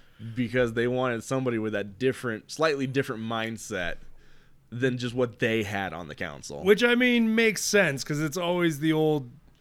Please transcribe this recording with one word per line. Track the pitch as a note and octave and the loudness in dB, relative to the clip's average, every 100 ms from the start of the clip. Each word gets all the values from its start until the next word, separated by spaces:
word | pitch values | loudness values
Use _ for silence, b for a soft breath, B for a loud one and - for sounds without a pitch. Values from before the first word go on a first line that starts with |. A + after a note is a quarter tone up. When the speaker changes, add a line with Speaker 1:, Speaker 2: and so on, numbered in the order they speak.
| b - A2+ | b -14 -8
Speaker 1:
because | A2+ A#2 B2+ A#2+ | -4 0 2 2
they | A2+ A#2+ | 2 0
wanted | B2+ B2+ A#2 | 2 0 -2
somebody | - C3+ B2+ A2+ | -2 -2 0 0
with | G#2+ | 0
that | G#2 G2+ G2 | -2 -4 -2
different, | B2+ B2 B2 A2 - | 0 0 -4 -6 -8
slightly | - D#3+ C#3 C3+ | 0 0 2 0
different | C3+ C3 A2 | 0 -2 -4
mindset | A2+ A2+ A2+ A2 - G2 F2 - - b b b b b _ | -4 -4 -4 -6 -6 -4 -4 -6 -10 b b b b b _
than | A#2+ B2+ B2 | -2 -2 0
just | B2 | -4
what | B2 A#2+ G#2 | -2 -2 0
they | A#2+ A2+ | 0 0
had | G2 G2+ F#2+ | 0 -4 -4
on | D#2+ D#2+ | -6 -10
the | |
council. | - F2 C#2+ - C#2+ | -10 -10 -10 -12 0
Speaker 2:
Which, | F#3 G#3 | 4 6
I | A#3+ | 4
mean, | A#3+ B3 A#3+ A3+ | 4 4 4 2
makes | A3 A3+ F#3 | 4 2 2
sense, | - G3+ E3+ C3+ | 2 4 4 0
'cause | - D3 | -4 -2
it's | D#3 F3 | -2 -2
always | F3 F3+ E3+ C#3+ | 0 2 2 2
the | D#3+ | 2
old, | D#3 D#3 D3+ B2 - - _ | 4 4 2 -2 -14 -20 _